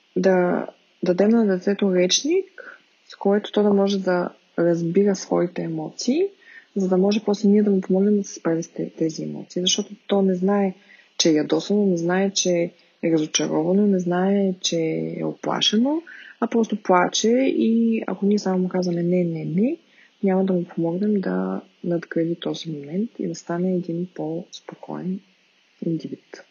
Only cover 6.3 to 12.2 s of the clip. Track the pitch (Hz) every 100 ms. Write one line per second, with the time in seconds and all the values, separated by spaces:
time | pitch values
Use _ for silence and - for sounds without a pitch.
6.3 | - - - - 202 185 185 196 214 208
7.3 | 202 202 208 208 190 - 185 202 208 196
8.3 | - 170 165 165 - 160 - 160 160 151
9.3 | 151 - 180 180 - 202 202 - 202 190
10.3 | 180 185 202 196 - - - _ - 170
11.3 | 151 147 156 - 202 202 170 170 185